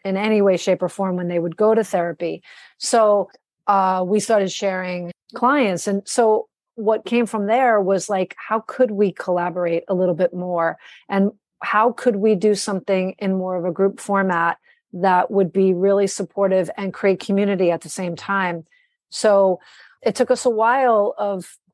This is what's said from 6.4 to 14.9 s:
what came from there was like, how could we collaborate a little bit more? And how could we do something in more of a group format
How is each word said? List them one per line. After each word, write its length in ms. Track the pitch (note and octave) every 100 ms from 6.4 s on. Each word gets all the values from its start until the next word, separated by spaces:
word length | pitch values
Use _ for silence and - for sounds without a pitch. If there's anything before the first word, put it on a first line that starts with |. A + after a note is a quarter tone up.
| - _ _ -
what 300 | G#3+ A3 -
came 200 | A#3 A#3
from 220 | A3 G3+
there 340 | A#3 C4 A3
was 260 | F#3+ G3 -
like, 280 | G3 F#3 -
how 220 | - A3 -
could 240 | - B3+
we 200 | G3+ G3+
collaborate 720 | F3+ - F3 F3 F3 F3 E3+ -
a 80 | F#3
little 180 | F#3
bit 180 | E3 F3+
more? 460 | F3+ F3+ F3 E3 E3 - - _
And 220 | G3 G3 - _ _
how 280 | - G#3 A#3
could 260 | A#3+ B3 G3+
we 180 | G#3+ G3+
do 180 | G#3+
something 600 | G3+ - F#3+ - F#3+ F#3 -
in 180 | G3 F#3+
more 200 | F#3 F#3
of 100 | F3
a 60 |
group 280 | F3 G3 -
format 600 | - G3 F#3+ E3+ E3+ - _ _ _